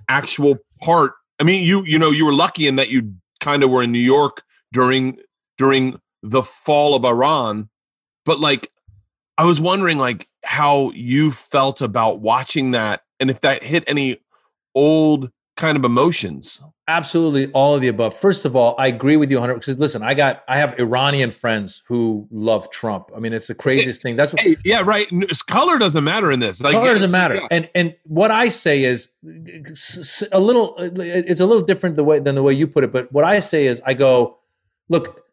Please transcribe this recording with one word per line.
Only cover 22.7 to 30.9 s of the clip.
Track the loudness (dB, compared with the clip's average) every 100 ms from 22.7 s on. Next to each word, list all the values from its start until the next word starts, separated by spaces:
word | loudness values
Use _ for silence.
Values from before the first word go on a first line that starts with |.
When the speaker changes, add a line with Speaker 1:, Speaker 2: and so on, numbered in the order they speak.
| -10 -8 -8 -10 -12
Speaker 2:
I |
mean, | -8
it's | -8 -10
the | -6
craziest | -2 0 -2 -6
thing. | -6 -2
That's | 0
what | 2
Speaker 1:
Hey, | 2 2 0
yeah, | 0 0
right. | 0 -2
N-, | -2 -2
s-, | -4
color | -2 0 2 2
doesn't | 0 0
matter | -2 -2 0
in | 0
this. | -2 -2
Like, | 0
Speaker 2:
Color | 2 2
doesn't | 2 2
matter. | 2 0 -2
Speaker 1:
yeah. | -2
Speaker 2:
And, | -4 -2
and | -2 -2 -4
what | -6 0 2
I | 2 0
say | -2 0 2
is, | 2 -2 -6 _ -20 -20 -20 -20 -18
s-, | -12 -8 -8 -8 -8
s-, | -2
a | 2
little, | 4 2 0 -4
it's | -10